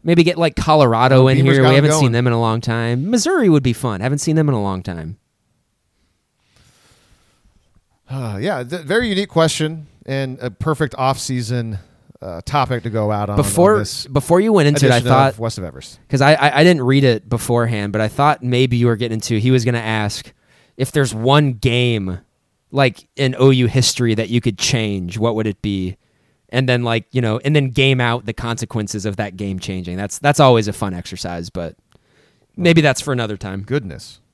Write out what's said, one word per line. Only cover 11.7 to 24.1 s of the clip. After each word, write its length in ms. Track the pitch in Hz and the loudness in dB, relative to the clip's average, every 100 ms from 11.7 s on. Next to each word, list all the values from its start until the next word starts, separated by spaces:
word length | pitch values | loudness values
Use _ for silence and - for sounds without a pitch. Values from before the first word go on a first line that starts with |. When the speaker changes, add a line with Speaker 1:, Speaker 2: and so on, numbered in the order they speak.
| 101 - _ _ _ | -10 -14 _ _ _
Speaker 2:
uh, 180 | 95 85 | -12 -12
topic 400 | - 147 131 123 | -4 -2 0 -2
to 60 | 117 | -4
go 200 | 110 107 | -2 -2
out 180 | 104 101 | -2 -2
on, 80 | 104 | 0
Speaker 1:
Before, 380 | - 165 185 | 0 4 4
Speaker 2:
on 40 | 208 | 4
this 260 | 202 - - | -2 -8 -4
Speaker 1:
before 340 | 135 - 175 | -4 2 2
you 120 | 214 | 4
went 160 | 202 147 | 4 4
into 180 | 143 135 | 4 4
it, 60 | |
I 40 | 123 | 2
Speaker 2:
edition 100 | 120 | 4
Speaker 1:
thought, 220 | 131 135 | 4 2
Speaker 2:
of 40 | 107 | 0
West 200 | 117 - | -8 -8
of 60 | |
Everest. 340 | 87 65 - - _ | -12 -14 -20 -20 _
Speaker 1:
'cause 120 | 131 | 2
I, 140 | 139 | 4
I, 260 | 151 143 135 | 4 2 4
I 40 | |
didn't 180 | 170 165 | 4 4
read 220 | 123 135 | 2 4
it 240 | 135 110 - | 4 0 -4
beforehand, 640 | 117 - 120 117 110 101 | -6 -2 0 0 -2 -4
but 80 | 101 | -2
I 80 | 107 | -2
thought 340 | - 147 147 | 0 0 0
maybe 340 | 123 123 131 120 | -2 0 2 2
you 100 | 120 | 2
were 100 | 110 | 0
getting 200 | 120 110 | -2 -6
into, 220 | - 110 | -2 0
he 120 | 120 | 2
was 140 | 131 | 2
gonna 140 | 117 120 | 2 -2
ask 540 | 110 110 104 - - _ _ _ _ - | -2 -2 -4 -6 -16 _ _ _ _ -8
if 160 | 135 | -4
there's 220 | 147 131 | 0 -2
one 400 | 107 120 143 147 | -2 2 4 2
game, 680 | 113 127 120 123 113 92 90 _ _ _ _ _ | 0 0 0 0 -2 -4 -8 _ _ _ _ _
like, 360 | 131 131 - _ - | -2 0 -2 _ -4
in 180 | 135 127 | -4 4
O 120 | 135 | 4
U 160 | 127 120 | 6 2
history 480 | 131 117 - 120 | 2 0 0 0